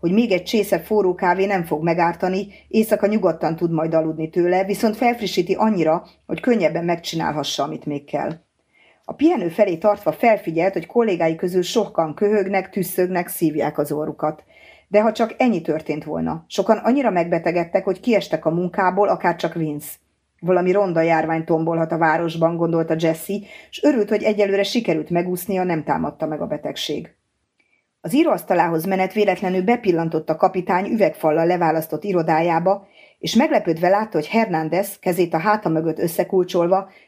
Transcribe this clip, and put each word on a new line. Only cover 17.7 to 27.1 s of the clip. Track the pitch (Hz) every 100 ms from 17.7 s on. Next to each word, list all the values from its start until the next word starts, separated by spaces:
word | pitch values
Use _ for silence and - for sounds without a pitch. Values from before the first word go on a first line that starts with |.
| 190
hogy | 190 180
kiestek | - 214 - 156
a | 156
munkából, | 165 180 190 185 185 208
akár | 180 180 170
csak | 165
Vince. | 170 156 147 - - _ _ _ _
Valami | 170 180 180
ronda | 190 196 165
járvány | 165 160 156 165
tombolhat | 165 165 165 165 160
a | 165
városban, | 160 165 170 165 165 170
gondolta | 170 165 165 160
Jessie, | 160 160 - 208 - - -
s | -
örült, | 294 269 202
hogy | 208
egyelőre | 214 202 202 196
sikerült | 202 240 214 160 151
megúsznia, | 175 180 180 - 190
nem | 180 165
támadta | 151 147 151 - 156
meg | 151
a | 160
betegség. | 147 - - - 147 165